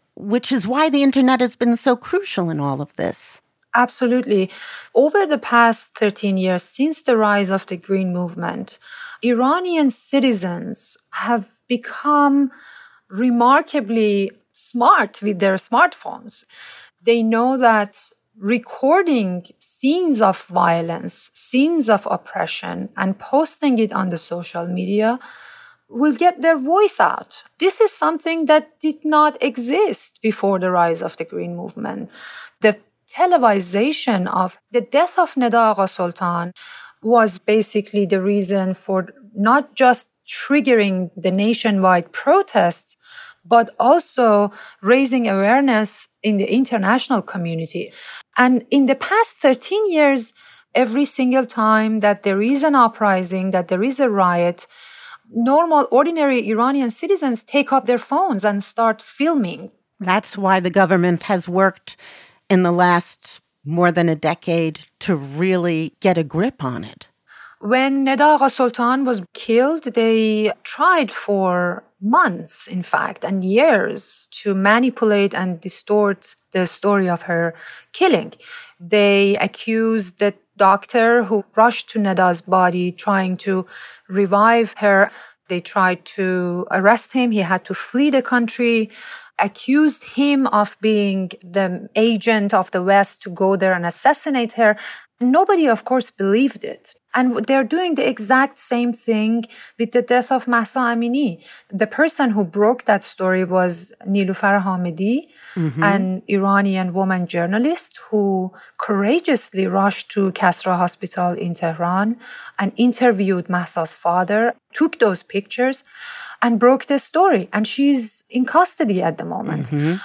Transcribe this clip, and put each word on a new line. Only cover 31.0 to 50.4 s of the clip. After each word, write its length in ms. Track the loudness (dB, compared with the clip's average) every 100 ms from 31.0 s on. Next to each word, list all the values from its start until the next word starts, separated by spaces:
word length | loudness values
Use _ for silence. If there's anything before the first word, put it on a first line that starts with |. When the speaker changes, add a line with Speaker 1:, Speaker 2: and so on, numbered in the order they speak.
Speaker 2:
of 160 | -6 -8
the 80 |
Green 320 | -10 -8 -8 -8
Movement. 540 | -12 -10 -10 -10 -12 -16 -20 -20 -20 _
The 180 | 0 0 _ _ -12
television 1200 | -2 2 4 4 2 -2 -2 -2 -2 -2 -2 -2
of 320 | -2 -4 -6 _
the 80 | -4
death 360 | 0 0 2 2
of 180 | 0
Neda 360 | 0 0 2 2
Agha 160 | 2 -2
Soltan 680 | -2 -6 -4 -4 -4 -6 -10 -20 -20 -20 _
was 360 | 2 4 4 0
basically 640 | 0 0 0 -2 -4 -2
the 160 | 0 0
reason 540 | 0 -2 0 -2 -2
for 340 | -6 -4 -4 -4 -10 -14
not 440 | -2 2 2 0 2
just 320 | 4 2 -2 _ -12
triggering 840 | -10 0 0 4 2 2 -2 -6 -6
the 140 | -4
nationwide 800 | 0 0 0 0 2 4 2 0
protests, 840 | -4 2 2 2 2 0 0 -10 -20 _ -20 -20 -20
but 280 | 2 2 4 2
also 720 | 4 4 2 0 4 4 2 -4 -20 -6
raising 460 | 2 2 4 0 0
awareness 800 | 0 2 4 4 2 0 -6 -14 _
in 160 | -2 0
the 160 | 0
international 680 | 0 0 0 0 0 0 -4
community. 720 | -4 -6 -6 -6 -6 -8 -10 -14 -20 -20 -8 0
And 300 | 2 2 2
in 140 | 2 2
the 100 | 0
past 400 | 0 0 0 2
thirteen 540 | 2 2 -2 -2 0
years, 440 | 2 4 2 -2 -12